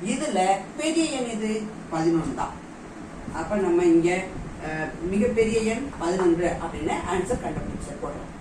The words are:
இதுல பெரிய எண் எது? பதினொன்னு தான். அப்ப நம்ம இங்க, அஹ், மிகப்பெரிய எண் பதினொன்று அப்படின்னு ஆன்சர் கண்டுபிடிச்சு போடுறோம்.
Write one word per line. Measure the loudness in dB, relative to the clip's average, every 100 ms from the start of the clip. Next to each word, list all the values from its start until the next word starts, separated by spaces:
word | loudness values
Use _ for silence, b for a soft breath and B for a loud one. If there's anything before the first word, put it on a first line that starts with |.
| -2
இதுல | -2 0 2 4 2 0 -4
பெரிய | 0 2 0 0
எண் | -2
எது? | -2 -2 -2 -4 -10 -6
பதினொன்னு | 0 4 4 2 -4
தான். | -6 -6 -14 -16 -14 -14 -14 -12 -10 -6
அப்ப | -2 0 4
நம்ம | 6 8
இங்க, | 8 6 2 -2 -8 -10 -10 -6
அஹ், | -4 -4 -4 -2
மிகப்பெரிய | 2 2 4 4 4 2
எண் | 0 -4 -4
பதினொன்று | -2 4 4 4 2 -2
அப்படின்னு | -6 -4 -2 -2 -2
ஆன்சர் | -2 0 -2
கண்டுபிடிச்சு | -2 -4 -4 -6 -8 -8
போடுறோம். | -8 -8 -10 -12